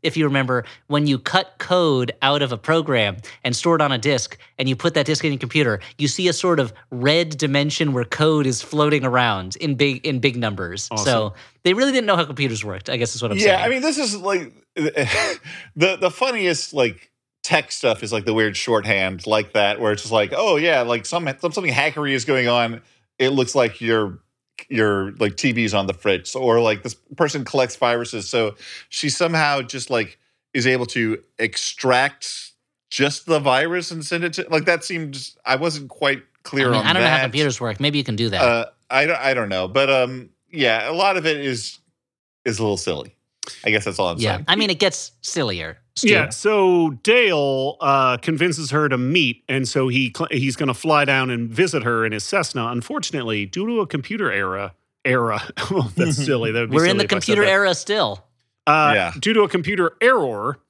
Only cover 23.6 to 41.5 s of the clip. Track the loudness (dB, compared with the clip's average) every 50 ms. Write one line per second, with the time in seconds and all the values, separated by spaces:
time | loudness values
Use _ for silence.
23.6 | 2 2 0 -4 -2 0 2 2 2 -2 -6 -12 _ _ _ _ _ _ _ -20
24.6 | -12 _ 0 2 2 4 2 0 -2 -4 -4 -2 -2 -2 -2 -2 -2 -2 0 0
25.6 | -2 0 0 0 0 -2 -4 -2 0 0 0 0 -2 -8 -6 -2 2 4 4 4
26.6 | 4 2 0 -2 -4 -12 -12 _ _ _ -4 -2 -2 -2 -2 -6 -8 -4 0 0
27.6 | 0 0 0 -2 0 0 0 0 -2 -6 -8 -10 -8 -2 -2 0 0 0 -4 -8
28.6 | -18 -18 -18 -18 -18 _ -10 -4 -4 -4 0 0 0 0 2 2 2 2 0 -2
29.6 | -4 -6 -10 -12 -6 -2 -2 -2 -2 -2 -8 _ _ _ _ _ _ _ _ 0
30.6 | 2 2 2 2 0 -2 -2 -2 0 0 -2 -4 _ _ _ -4 -4 -4 -2 -6
31.6 | -6 -6 -8 -2 0 2 4 4 2 2 -2 _ -14 -12 -12 -14 -16 -18 _ _
32.6 | _ _ _ _ _ _ -2 0 0 0 0 -4 -2 0 0 2 4 2 2 2
33.6 | 2 0 -2 -4 -6 -6 -10 -10 -6 -4 -4 -2 -2 -4 -4 -6 -4 0 0 0
34.6 | 2 2 0 0 -2 -6 -8 -8 -8 -8 -10 -12 -14 -14 -18 _ _ 0 0 0
35.6 | 0 -2 -4 -4 -12 -14 -6 -2 0 0 0 0 -6 _ _ _ _ -6 -2 0
36.6 | 2 4 2 2 2 2 2 4 4 4 2 2 0 0 0 0 0 0 0 -2
37.6 | -4 -6 -4 -2 -2 -2 0 -2 -2 -2 -2 -2 -2 -2 0 2 2 4 2 2
38.6 | -2 -6 _ _ _ _ 0 2 2 2 0 0 0 0 0 0 -2 -2 -2 -2
39.6 | -2 0 0 2 2 4 4 2 2 0 -2 -10 -14 -18 _ _ _ _ -4 0
40.6 | 2 2 2 2 0 -2 -2 0 2 2 2 0 0 -2 -2 -2 -2 -4